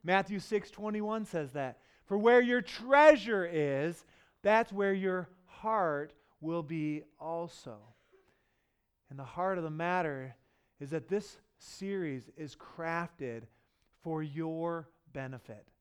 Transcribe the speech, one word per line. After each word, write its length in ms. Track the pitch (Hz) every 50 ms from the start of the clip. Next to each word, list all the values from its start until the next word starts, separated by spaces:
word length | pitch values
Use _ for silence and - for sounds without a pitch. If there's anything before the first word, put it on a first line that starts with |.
Matthew 360 | - 165 185 196 190 190 208 196
six 320 | - - 226 208 - -
twenty-one 560 | - - 208 214 208 214 208 208 220 226 220
says 260 | - - 170 151 131
that. 280 | 123 147 139 127 113 - _ _ _ _ _
"For 100 | _ 196
where 240 | 208 208 233 240 247
your 220 | 247 240 247 247
treasure 800 | - - - - 226 247 269 285 302 311 302 285 190 233 226 196 180
is, 640 | 170 175 156 147 143 139 135 147 170 175 - - _ _ - - _ _ _
that's 320 | - 202 214 226 226 -
where 220 | 202 202 202 196 196
your 340 | 190 190 190 185 185 175 - - _ _
heart 720 | _ - - - 220 220 214 185 165 147 143 147 147 - _ _ _ _ _
will 220 | 156 160 170 170
be 400 | 165 143 165 160 151 151 151 151 147 - _ _
also." 560 | - 160 165 170 170 170 - - - 131 110 104 107 113 117 _ _ _ _ _ _ _ _ _ _ _ _ _ _ _ _ _ _ _ _ _ _ _
And 80 | 135 135
the 60 | 139
heart 340 | 123 127 165 180 190 190 180
of 60 | 160
the 40 | 160
matter 680 | 156 156 165 175 180 180 175 156 143 135 131 131 127 _ _ _ _ _ _ _ _ _
is 80 | 143 135
that 200 | 156 160 160 -
this 300 | 190 208 202 - - - _ _ _ _
series 720 | - - - - 185 196 196 190 175 156 139 127 117 - -
is 220 | - 156 143 -
crafted 840 | - - - - - 165 165 165 170 175 170 - - 139 123 117 113 113 - _ _ _ _ _ _ _ _ _ _
for 200 | _ 165 160 156
your 680 | 156 151 139 160 160 160 160 160 165 170 170 165 156 - _ _ _ _
benefit. 560 | - 139 135 131 135 120 - - 110 104 - _ _ _